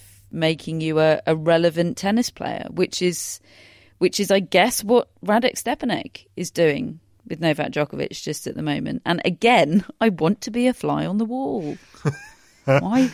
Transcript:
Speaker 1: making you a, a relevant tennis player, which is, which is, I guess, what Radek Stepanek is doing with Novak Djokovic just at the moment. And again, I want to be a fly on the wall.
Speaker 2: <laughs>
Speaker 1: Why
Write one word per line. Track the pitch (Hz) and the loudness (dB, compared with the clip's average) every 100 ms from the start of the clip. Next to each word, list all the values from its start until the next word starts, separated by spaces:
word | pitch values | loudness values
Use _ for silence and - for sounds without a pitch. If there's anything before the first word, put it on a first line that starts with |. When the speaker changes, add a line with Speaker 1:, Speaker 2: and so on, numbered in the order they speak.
| - - - | -20 -20 -14
Speaker 1:
making | 160 160 165 - 160 | -2 0 0 -4 -4
you | 156 156 | -2 2
a, | 156 151 - | 4 4 2
a | 160 | 0
relevant | 156 165 170 160 175 - | 4 4 4 2 -2 -2
tennis | 196 220 247 | 0 0 0
player, | - - - - | -4 -8 -8 -8
which | 170 185 - | -2 -2 0
is, | 180 170 - - _ - - _ _ - | -2 -2 -8 -12 _ -20 -20 _ _ 0
which | 185 - | 0 0
is, | 196 | 2
I | 196 | 2
guess, | 185 185 208 - | 4 4 4 2
what | 202 240 - _ 175 | 2 2 2 _ 0
Radek | 214 - - | 2 2 -2
Stepanek | - 294 262 170 - - _ - | -6 -4 -2 -4 -6 -16 _ -10
is | 180 | -8
doing | - 165 143 - 156 _ _ - | 2 2 2 -4 -10 _ _ -12
with | 151 | -4
Novak | 165 156 151 | -2 0 -2
Djokovic | 143 147 - - - | -2 -4 -4 -6 -6
just | - 151 - | -8 -8 -8
at | - | -6
the | |
moment. | 156 143 - - - | -4 -4 -4 -6 -4
And | - - | -2 -2
again, | 175 226 240 147 180 - - | 0 4 4 4 2 0 0
I | 226 | 0
want | 175 156 202 | 2 0 0
to | - | -4
be | 226 247 | 0 0
a | |
fly | 247 147 147 156 | 0 -2 -2 -2
on | 202 | -2
the | 220 | -2
wall. | 254 269 233 151 160 _ - | -4 -4 -4 -6 -8 _ -8
Speaker 2:
<laughs> | 151 807 831 - _ _ - | -6 -6 -12 -20 _ _ 0
Speaker 1:
Why | 139 175 240 262 | 2 2 2 2